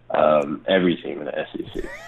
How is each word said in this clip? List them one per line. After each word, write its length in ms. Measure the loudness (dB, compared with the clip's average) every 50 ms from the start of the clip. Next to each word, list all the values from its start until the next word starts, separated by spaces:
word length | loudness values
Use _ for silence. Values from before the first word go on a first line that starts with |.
| _ -4
um, 520 | 0 4 4 6 6 4 4 0 -4 -6 -2 2
every 280 | 2 4 4 2 2
team 220 | 0 -4 -8 -8 -8
in 40 | -8
the 140 | -8 -6 -6
S 100 | -8 -8 -8 -10
E 100 | -10 -10 -8
C. 80 | -8 -8 -8 -10 -12 -10